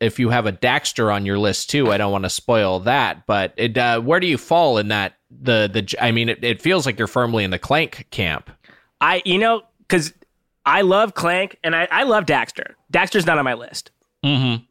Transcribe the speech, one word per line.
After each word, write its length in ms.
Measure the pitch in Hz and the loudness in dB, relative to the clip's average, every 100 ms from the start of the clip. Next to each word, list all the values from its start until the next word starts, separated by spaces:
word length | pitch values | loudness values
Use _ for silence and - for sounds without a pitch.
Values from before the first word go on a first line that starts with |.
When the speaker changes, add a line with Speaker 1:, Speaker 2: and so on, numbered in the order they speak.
Speaker 1:
if 180 | 117 - | -4 0
you 120 | 120 | 2
have 160 | 120 107 | 2 0
a 60 | |
Daxter 640 | 95 120 143 - - 110 | -2 0 0 -2 -2 0
on 100 | 101 98 | 0 -2
your 120 | 101 | 0
list 320 | 104 95 - | 0 -2 -2
too. 220 | 147 123 | 0 2
I 40 | 101 | 2
don't 140 | 101 | 0
wanna 200 | 98 92 | 0 -2
spoil 500 | - - 117 98 92 | -6 0 2 2 0
that. 440 | 98 135 113 82 - | 0 2 0 -4 -2
But 260 | 101 95 - | -2 -2 -2
it, 220 | 117 113 | -2 0
uh, 220 | 120 117 | 0 0
where 180 | 117 175 | 0 0
do 80 | 180 | 0
you 100 | 139 | -2
fall 400 | - 165 160 113 | 0 2 4 2
in 100 | 104 | 0
that? 260 | 104 95 - _ | -2 -4 -8 _
The, 380 | 127 127 110 104 | -8 0 2 2
the, 240 | 107 101 - | -2 -4 -2
I 60 | 120 | 0
mean, 180 | 117 117 | 0 -2
it, 140 | 110 | -2
it 180 | 120 107 | -4 -2
feels 260 | 160 185 135 | 0 0 0
like 120 | 104 | -2
you're 80 | 107 | -2
firmly 360 | 127 120 113 | -2 0 0
in 60 | 98 | -2
the 80 | 90 | -4
Clank 500 | - 147 151 - - | -2 0 -2 -6 -12
camp. 400 | - 87 73 - - _ - _ _ | -4 -2 -4 -8 -20 _ -20 _ _
Speaker 2:
I, 220 | 151 185 | 0 0
you 140 | 175 180 | 0 0
know, 240 | 220 226 - _ _ | 2 0 -4 _ _
'cause 240 | 180 151 - _ _ _ _ - | 0 0 -10 _ _ _ _ 0
I 140 | 170 | 2
love 340 | 190 196 220 | 4 4 2
Clank 440 | - 170 180 190 - | 0 -2 0 -2 -4
and 140 | 165 165 | -2 -2
I, 100 | 175 | 0
I 120 | 170 | 0
love 220 | 269 214 160 | 2 0 2
Daxter. 460 | 139 117 - - - _ | 0 0 -6 -14 -16 _
Daxter's 340 | 170 185 214 165 | 0 0 0 2
not 120 | 156 | 2
on 60 | |
my 100 | 135 | 0
list. 380 | 117 120 - - _ _ _ | -4 -8 -16 -16 _ _ _
Speaker 1:
Mm-hmm. 400 | 143 143 131 117 - | -2 0 0 -2 -6